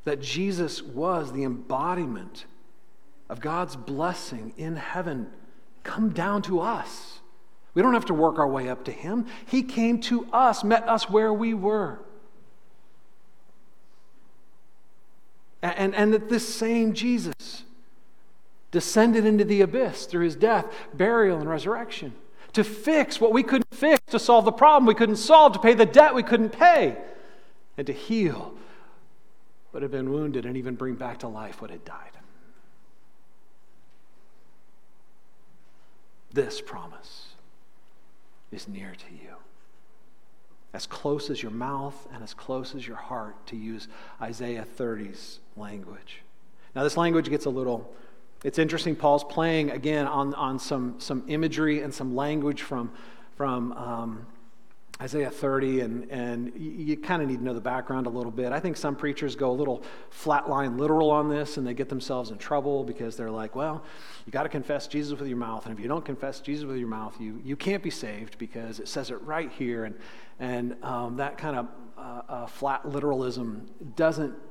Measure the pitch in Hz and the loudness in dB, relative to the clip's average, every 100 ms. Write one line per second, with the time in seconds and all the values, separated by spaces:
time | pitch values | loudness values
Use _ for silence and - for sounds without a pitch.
0 | - 143 131 135 196 180 160 - - 123 | -2 -2 -2 -2 0 0 -2 -4 -8 -2
1 | 170 175 143 131 135 120 - 131 160 180 | 0 0 -2 -2 -2 -4 -2 -2 0 0
2 | 156 107 92 - - - - - - - | -2 -4 -8 -12 -14 -14 -14 -14 -14 -14
3 | - - - 117 151 170 180 135 110 139 | -14 -14 -12 -8 -2 -2 -2 -6 -6 0
4 | 170 175 - 117 - - 160 160 - 180 | 0 -2 -8 -8 -10 -8 -6 -6 -4 -4
5 | 170 135 107 - - - - - - - | -4 -4 -6 -10 -14 -14 -14 -12 -8 0
6 | 220 170 180 202 185 185 190 220 - - | 0 2 0 0 2 0 2 -2 -6 -10
7 | - - - - - - - 170 233 233 | -12 -12 -12 -14 -14 -14 -4 4 6 6
8 | - 160 160 160 143 135 127 127 - - | 4 4 4 6 2 2 -2 -4 -6 -6
9 | 156 226 226 - - 262 254 - 226 233 | -2 -2 -2 -8 0 2 2 2 4 4
10 | - 240 - 233 254 214 208 226 226 226 | 4 0 4 6 6 6 6 6 6 2
11 | - 208 220 214 226 220 190 214 175 127 | 6 6 6 4 2 2 2 2 0 -4
12 | - - - - - - - - - - | -12 -12 -12 -14 -14 -14 -14 -14 -14 -14
13 | - - - - - - - - - - | -14 -14 -14 -14 -14 -14 -14 -14 -14 -14
14 | - - - - - - - - - - | -14 -14 -14 -12 -12 -12 -12 -12 -14 -14
15 | - - - - - - 175 175 196 196 | -12 -12 -12 -12 -12 -4 -2 2 2 4
16 | 208 220 214 233 - - 226 233 226 208 | 6 6 4 0 0 -2 2 4 4 2
17 | 240 240 170 - - - - - - - | 2 2 0 -6 -10 -12 -12 -12 -12 -14
18 | - - - - - - - 175 - 220 | -14 -14 -14 -14 -14 -14 -2 -2 4 6
19 | 233 226 220 214 208 202 190 233 233 131 | 8 8 6 6 6 8 6 6 0 -2
20 | - 175 170 139 214 214 - - - 143 | -4 2 2 6 6 6 2 -8 -10 2
21 | 196 233 208 165 151 160 190 233 233 - | 4 6 6 4 0 -2 0 -2 -4 -8
22 | 143 113 - - - - 208 - - 311 | -8 -10 -12 -14 -2 2 2 2 4 6
23 | 269 - 226 226 262 269 - - 294 302 | 4 4 6 6 6 4 2 2 6 6
24 | - 233 - 240 214 220 302 294 254 - | 6 0 10 10 10 10 12 12 10 8
25 | 226 214 - 311 294 196 226 226 226 247 | 6 4 10 12 12 10 8 10 12 12
26 | 302 254 - 233 220 - 349 320 170 107 | 12 8 4 4 4 8 8 10 6 0
27 | - - - - - - - - 139 131 | -10 -12 -14 -14 -14 -14 -12 -6 -4 -4
28 | - 226 180 110 - - - - - - | -2 2 2 0 -8 -12 -14 -14 -14 -14
29 | - - - - - - - - 135 135 | -14 -14 -14 -14 -14 -14 -10 -6 -4 -2
30 | 131 143 151 127 120 131 127 120 131 120 | -2 0 0 -2 -2 -4 -4 -4 -4 -4
31 | 127 117 120 107 107 - 107 87 - 85 | -6 -8 -8 -8 -10 -10 -12 -12 -12 -12
32 | - - - - - - - - - - | -12 -14 -14 -14 -14 -14 -14 -14 -14 -14
33 | - - - - - - - - - - | -14 -14 -14 -14 -14 -14 -14 -14 -14 -14
34 | - - - - - - - - - - | -14 -14 -14 -14 -14 -14 -14 -12 -12 -12
35 | - - - - - - - - - - | -12 -12 -12 -12 -12 -12 -12 -12 -12 -12
36 | - - - 127 127 - - 95 85 - | -12 -12 -4 0 0 -2 -8 -10 -10 -12
37 | - - - - - - - - - - | -14 -14 -14 -14 -14 -14 -14 -14 -14 -14
38 | - - - - - 95 - 98 98 90 | -14 -14 -14 -14 -12 -12 -10 -10 -10 -12
39 | - 80 - - - - - - - - | -14 -14 -14 -14 -14 -14 -14 -14 -14 -14
40 | - - - - - - - 95 - - | -14 -14 -14 -14 -12 -12 -12 -10 -8 -6
41 | 147 147 147 131 117 110 127 139 139 139 | -2 -2 -2 -6 -6 -6 -6 -6 -6 -10
42 | - 123 113 - - 131 127 139 120 117 | -14 -12 -12 -12 -6 -6 -6 -10 -10 -12
43 | - 123 107 104 - 117 110 113 - - | -8 -8 -8 -12 -12 -10 -8 -10 -10 -14
44 | - - 113 117 123 117 110 - 120 110 | -14 -10 -10 -6 -6 -6 -8 -4 -4 -4
45 | 101 98 - - - 104 104 202 - - | -6 -10 -12 -12 -12 -12 -10 -10 -12 -14
46 | - - - - - - - 135 147 165 | -14 -14 -14 -14 -14 -14 -10 0 0 4
47 | 170 165 156 147 147 131 127 117 - - | 4 4 6 4 4 0 0 -2 -4 -12
48 | - - - - - - 156 160 175 147 | -12 -12 -12 -6 -2 2 2 2 -2 2
49 | 147 143 - - 165 160 147 127 139 151 | 4 4 2 0 2 4 2 0 0 0
50 | 139 143 139 143 135 131 - 139 123 120 | 2 0 0 0 -2 -2 -2 -2 -2 -6
51 | - 131 123 151 160 143 156 151 143 135 | -6 -4 -2 0 0 2 2 2 -2 -6
52 | 131 123 143 151 143 143 - 131 117 - | -4 -2 0 0 0 -2 -4 -4 -4 -8
53 | - - - - 139 127 120 - 120 117 | -12 -14 -14 -4 -2 -2 -4 -6 -6 -6
54 | 117 110 113 - - - - - - - | -6 -8 -12 -14 -14 -14 -14 -14 -14 -10
55 | 131 147 135 - 139 135 135 131 117 117 | -6 -2 -2 -2 0 2 2 0 0 -4
56 | 127 131 120 120 123 - 156 175 151 151 | -6 -6 -6 -6 -6 -8 -10 -6 -4 -4
57 | 151 180 143 123 127 117 123 127 127 131 | -2 -2 0 -2 -4 -4 -4 -4 -4 -4
58 | 123 120 120 110 123 139 180 151 156 139 | -4 -4 -6 -4 -4 -2 -4 -4 -4 -2
59 | 151 139 147 117 135 127 143 120 - - | -4 -2 -6 -2 0 0 0 -2 -6 -14
60 | - - 160 143 139 139 139 120 151 156 | -14 -6 2 2 2 0 0 0 2 4
61 | 151 151 151 147 143 - 127 120 131 135 | 6 4 4 0 -2 -4 -4 -4 -4 -4
62 | - 131 117 104 - 147 139 139 123 - | -4 -4 -4 -10 -2 0 2 -2 -2 -6
63 | 117 113 113 110 107 131 156 156 - - | -8 -6 -6 -6 -6 -4 -4 -4 -10 -16
64 | - - - 135 151 147 127 143 - 147 | -14 -14 -6 -4 -2 -4 -2 -4 -2 -4
65 | 147 143 139 120 117 110 113 110 117 156 | -4 -6 -4 -4 -4 -6 -8 -8 -4 -4
66 | - 131 135 131 - 147 147 131 120 110 | -4 -8 -8 -8 -8 -6 -6 -6 -6 -6
67 | 110 - 110 110 117 143 190 196 196 - | -10 -10 -10 -10 -8 -6 -2 -2 -4 -8
68 | 113 104 110 - 113 117 113 107 110 151 | -10 -10 -12 -12 -12 -10 -10 -12 -8 -8
69 | 127 117 156 156 151 - 127 117 110 101 | -6 -10 -6 -6 -6 -6 -4 -4 -6 -8
70 | - - - - 123 123 120 123 131 123 | -14 -14 -14 -10 -6 -4 -4 -6 -6 -6
71 | 120 123 139 147 156 131 120 - - - | -4 -4 -4 -4 -6 -4 -6 -10 -14 -14
72 | 131 120 - 127 120 - 139 135 147 143 | -12 -12 -10 -10 -10 -4 -2 -2 -4 -2
73 | 147 135 127 120 117 107 104 - 151 113 | 0 0 0 -2 -6 -6 -10 -12 -10 2
74 | 160 156 143 - - | 2 2 -4 -6 -14